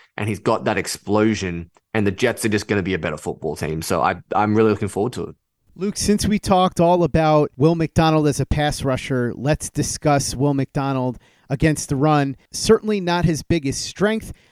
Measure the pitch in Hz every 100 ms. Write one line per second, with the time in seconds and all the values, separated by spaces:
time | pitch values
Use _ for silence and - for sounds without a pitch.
0 | _ - 104 101 - 110 98 98 90 -
1 | - 104 110 104 95 85 85 _ _ 110
2 | 101 95 123 113 113 104 - 104 92 92
3 | 82 76 - - 80 76 76 80 80 90
4 | 71 90 - - 104 107 110 101 101 -
5 | 110 120 - - _ _ _ - 190 -
6 | - 208 202 208 - 185 185 - 170 180
7 | 170 160 156 156 147 - 151 170 160 -
8 | 160 156 151 135 135 - 147 - 135 127
9 | - 131 120 - 127 151 - - 143 -
10 | 156 143 - 120 143 139 127 147 135 131
11 | 127 120 _ _ - 131 160 151 - 139
12 | 151 151 139 135 _ - - 220 214 208
13 | 175 175 170 156 - 170 139 127 - -
14 | 202 220 - - _